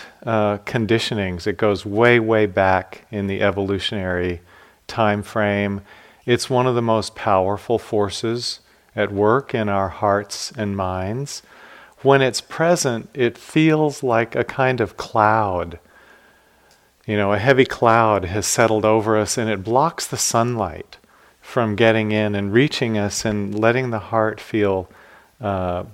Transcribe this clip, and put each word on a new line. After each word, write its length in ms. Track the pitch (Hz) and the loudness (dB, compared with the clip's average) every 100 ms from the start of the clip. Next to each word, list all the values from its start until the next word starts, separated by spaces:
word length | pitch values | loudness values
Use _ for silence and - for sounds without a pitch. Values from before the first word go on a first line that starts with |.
| - _ 123 | -16 _ -4
uh, 340 | 110 104 101 | 0 0 -2
conditionings. 880 | - 123 107 113 - 107 95 87 104 | -4 -2 2 0 0 -2 -4 -4 -6
It 100 | 92 | 0
goes 280 | 107 95 107 | 0 0 -2
way, 320 | 101 120 120 | 4 6 6
way 280 | 110 110 104 | 4 2 2
back 600 | 98 95 92 - - _ | 2 2 2 -2 -18 _
in 160 | 104 98 | -6 -4
the 140 | 98 | 0
evolutionary 960 | 101 98 98 98 - 107 92 90 90 87 _ - - _ - | 0 0 -2 -2 -4 -4 -4 -2 -2 -6 _ -20 -20 _ -10
time 340 | - 107 104 | 0 0 0
frame. 600 | 101 113 104 101 101 98 - - - _ - | -4 -2 0 0 -2 -6 -10 -20 -20 _ -2
It's 240 | 120 - | -2 0
one 160 | 127 127 | 0 2
of 100 | 120 | 0
the 60 | |
most 320 | 117 113 98 | 0 0 -2
powerful 640 | - 110 95 95 101 - 113 | -6 0 2 2 -4 -2 -4
forces 840 | - 107 101 - 113 120 120 - _ _ _ 110 | -2 -2 -2 -4 -4 -4 -6 -12 _ _ _ -4
at 160 | 101 | -4
work 420 | 98 104 127 - | 2 2 2 0
in 140 | 120 104 | -4 -2
our 220 | 98 95 | -2 -2
hearts 640 | - 104 101 101 - - 120 | -2 0 0 -2 -12 -12 -6
and 220 | 104 98 | -6 -4
minds. 640 | 92 92 95 123 143 - _ - - - - _ | -4 -4 -6 -6 -8 -12 _ -20 -20 -20 -20 _
When 180 | 135 135 | 4 6
it's 180 | 131 - | 4 0
present, 720 | - - 165 175 139 113 - | -10 -2 0 2 0 -4 -8
it 240 | 143 120 - | -2 -2 -2
feels 640 | - 156 156 156 151 139 | -4 2 4 4 0 -2
like 320 | 131 117 113 | 0 2 2
a 120 | 127 113 | -2 -4
kind 340 | - 131 123 | 0 0 0
of 160 | 104 - | -4 -4
cloud. 840 | - 113 104 110 104 90 85 85 _ _ _ - _ _ _ _ _ _ _ _ - | -4 2 4 4 0 -2 -6 -10 _ _ _ -20 _ _ _ _ _ _ _ _ -4
You 100 | 104 | 0
know, 160 | 101 | 0
a 80 | 104 | 0
heavy 240 | 127 131 | 4 4
cloud 600 | 127 - 117 117 110 101 87 | 4 2 4 4 4 2 0
has 200 | 104 - | -4 -2
settled 380 | - 113 110 | 2 2 4
over 340 | 107 110 107 107 | 2 2 2 0
us 200 | 101 - | 0 -2
and 120 | 110 | -2
it 140 | 98 | -4
blocks 420 | 95 123 160 - - | 0 0 0 -2 -10
the 120 | 123 | -6
sunlight 800 | - 117 120 117 90 78 - - _ _ _ _ | -2 0 0 -2 -6 -6 -16 -20 _ _ _ _
from 380 | - 127 110 101 | -6 -2 -2 4
getting 340 | 113 110 107 | 4 4 2
in 240 | 107 107 101 | 0 0 -2
and 160 | 101 | 0
reaching 460 | 113 151 - 117 107 | 2 2 0 -2 -2
us 260 | 101 - | -2 -4
and 340 | 113 104 101 104 | -4 -4 -4 0
letting 340 | 113 123 127 | 0 2 -2
the 80 | 110 | -6
heart 420 | - 113 110 107 | -4 -2 -2 -4
feel, 480 | - 110 101 95 87 - - - _ _ | -6 -2 0 0 -6 -18 -20 -20 _ _
uh, 460 | 101 95 90 90 113 | -6 -4 -4 -6 -8